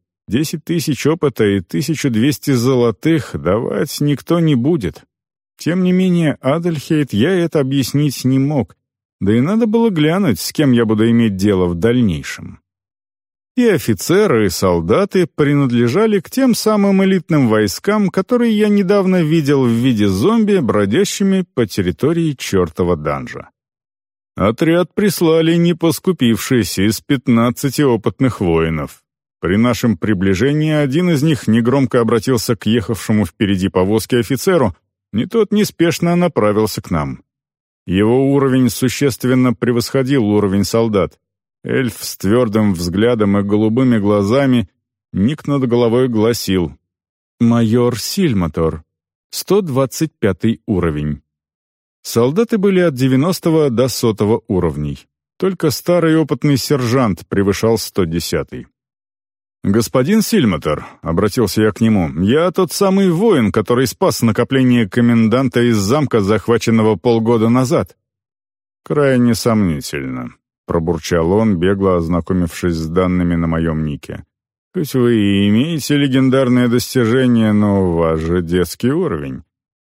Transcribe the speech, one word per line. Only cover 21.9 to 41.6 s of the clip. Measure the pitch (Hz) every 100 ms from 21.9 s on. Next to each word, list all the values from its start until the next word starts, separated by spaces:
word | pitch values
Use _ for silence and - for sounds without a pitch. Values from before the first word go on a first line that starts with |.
| 85 135 170 165
чёртова | 139 - 95 85 - 90 85
данжа. | 76 71 64 - - _ _ _ _ _ _ _ _ -
Отряд | 95 113 160 170 180
прислали, | - 208 - 170 160 160 170
не | 170
поскупившись, | 165 165 - - 180 120 107 - 127 98 -
из | 101 110
пятнадцати | - 139 - 117 120 120 139 127
опытных | 147 113 110 - 135 -
воинов. | 95 82 80 80 69 - _ _ _ _
При | 85 101
нашем | 120 117 123 101
приближении | 98 101 95 92 127 151 156
один | 151 147 139 180
из | 156
них | 156 151 -
негромко | 113 117 139 131 127
обратился | 113 117 117 127 - 117
к |
ехавшему | - 117 - 113 - 107 98
впереди | - 101 98 92
повозки | 92 92 110 -
офицеру, | 123 117 131 - 180 117 - _ _ _
и | 107 180
тот | 233 208
неспешно | 208 202 - 170 156 170 175
направился | 175 139 104 104 107 -
к | -
нам. | 85 71 64 _ _ _ _ _ _ -
Его | 92 107 127 135
уровень | 139 135 127 127
существенно | - 131 - 143 113 127 127 127
превосходил | 117 113 120 117 139 131 139
уровень | 104 104 101 98
солдат. | 95 113 117 101 78 - _ _ _ _